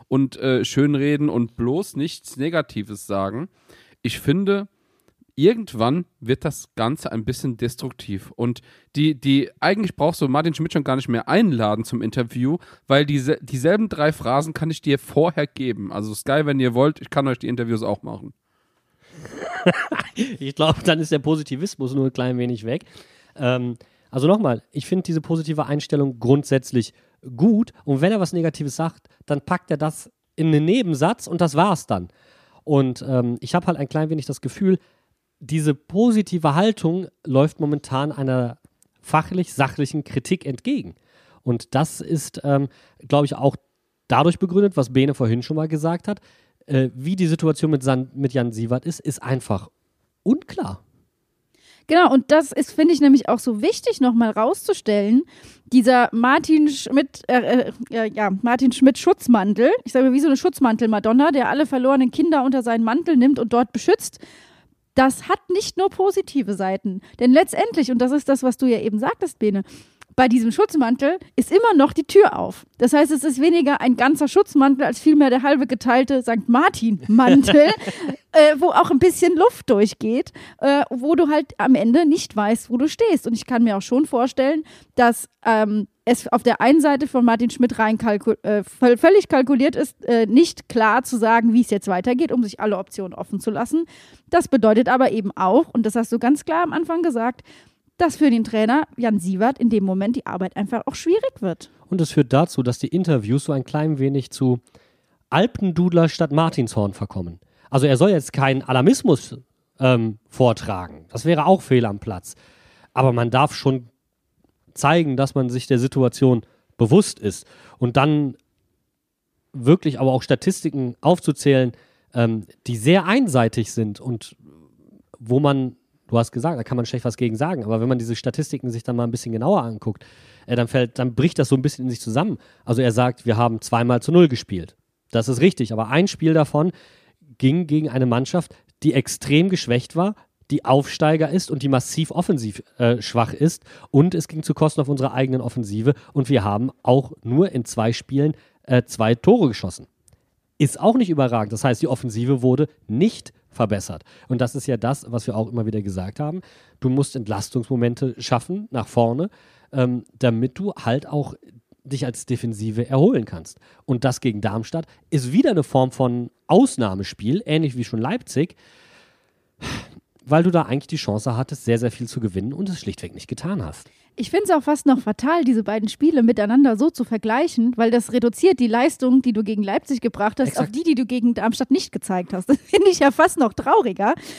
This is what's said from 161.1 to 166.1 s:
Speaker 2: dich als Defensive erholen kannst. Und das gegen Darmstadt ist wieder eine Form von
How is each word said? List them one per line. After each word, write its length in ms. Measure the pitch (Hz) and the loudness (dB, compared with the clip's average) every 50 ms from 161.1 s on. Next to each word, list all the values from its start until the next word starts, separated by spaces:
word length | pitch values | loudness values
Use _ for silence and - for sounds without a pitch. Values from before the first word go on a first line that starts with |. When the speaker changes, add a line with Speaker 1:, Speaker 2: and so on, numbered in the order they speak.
| 147 147 143 - - - _ - _ 117 _ _ _ _ - | -6 -6 -6 -8 -10 -18 _ -20 _ _ _ _ _ _ -14
Speaker 2:
dich 220 | 135 139 127 139 | -10 -8 -8 -6
als 220 | 123 117 - - | -8 -8 -8 -8
Defensive 640 | - 127 120 - 117 110 101 107 110 107 113 120 - | -6 -6 -6 -6 -6 -8 -6 -6 -6 -4 -4 -4 0
erholen 360 | 135 135 156 226 269 135 107 | 2 4 4 4 4 2 -2
kannst. 340 | - 92 82 76 - - _ _ _ _ _ _ | -6 -10 -14 -14 -16 -20 _ _ _ _ _ _
Und 180 | - 131 120 - | -4 -4 -2 0
das 160 | 131 127 - | -2 -2 -2
gegen 200 | - 127 107 104 | -2 -4 -4 -2
Darmstadt 460 | 98 107 104 113 113 - - 165 160 - _ _ _ _ | -4 -4 -4 -6 -6 -8 -8 -10 -10 -12 _ _ _ _
ist 240 | - 143 123 123 143 | -4 -4 -4 0 2
wieder 180 | 220 349 302 | 2 2 2
eine 120 | 214 165 135 | 2 0 0
Form 280 | - - 135 131 127 - | 0 2 2 2 0 0
von 380 | - 131 120 | -2 -2 -2